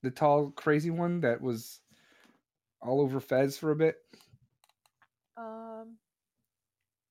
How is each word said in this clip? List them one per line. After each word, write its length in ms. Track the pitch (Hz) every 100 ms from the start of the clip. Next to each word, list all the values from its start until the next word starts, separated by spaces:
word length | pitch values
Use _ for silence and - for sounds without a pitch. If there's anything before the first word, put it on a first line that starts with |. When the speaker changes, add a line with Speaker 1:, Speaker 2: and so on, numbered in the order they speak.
Speaker 1:
The 80 | 131
tall, 400 | 131 151 147 147
crazy 380 | - - 151 165
one 320 | 165 175 175
that 200 | 143 117
was 400 | 127 113 113 - _ _ _ _ _ _ _ _ _ _
all 200 | 117 135
over 180 | 143 131
Fez 380 | - 131 139 139
for 140 | 160
a 40 | 151
bit. 220 | 160 - _ - _ _ _ _ _ _ _ _ _ _ _ -
Speaker 2:
Um, 640 | 226 220 226 220 226 226 _ _ _ _ _ _ _ _ _ _ _